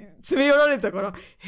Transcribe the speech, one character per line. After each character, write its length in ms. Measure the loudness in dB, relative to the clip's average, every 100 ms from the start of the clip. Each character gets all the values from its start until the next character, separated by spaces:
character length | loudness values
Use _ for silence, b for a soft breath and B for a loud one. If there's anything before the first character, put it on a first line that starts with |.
| -14 -14
詰 200 | -4 0
め 20 | 4
寄 80 | 4
ら 120 | 2
れ 100 | 0
た 140 | -4
か 100 | -6
ら、 100 | -8 -10 B B